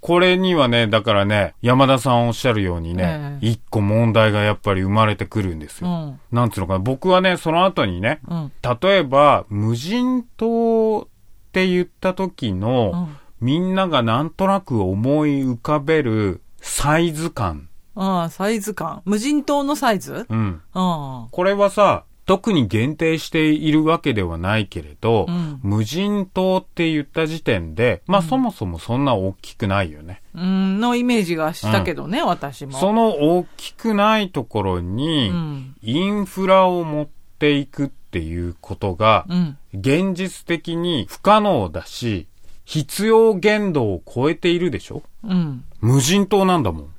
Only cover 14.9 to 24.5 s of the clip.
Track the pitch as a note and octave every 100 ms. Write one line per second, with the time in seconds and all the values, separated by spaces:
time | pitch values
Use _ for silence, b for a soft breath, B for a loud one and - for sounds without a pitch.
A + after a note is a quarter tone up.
14.9 | F#2+ A#2+ D3+ D3+ C#3 C3 B2 - D3+ C#3
15.9 | D#3+ C3 A2 G2+ F2 - - - - B2+
16.9 | D#3 E3+ D3+ E3 D#3+ G2 D2+ C#2+ - -
17.9 | - F#3+ F#3 E3 - G3 A3+ G3+ G#3 E3
18.9 | D#3 - G#3 B3 D4 C#4+ C#4+ C#4 D4 C4
19.9 | G3+ C3+ C3+ - A2+ G#2+ E2 - - F#3
20.9 | E3+ C3+ C3 A2+ - F3+ G3+ G3+ G3 G3
21.9 | G#2 - - - F#3+ - F#3 A2 G#2+ B2
22.9 | D3+ D#3+ D#3+ - E3 D#3 D3+ D3+ D3+ D#3
23.9 | E3 D#3 A2+ F2+ E2 F2+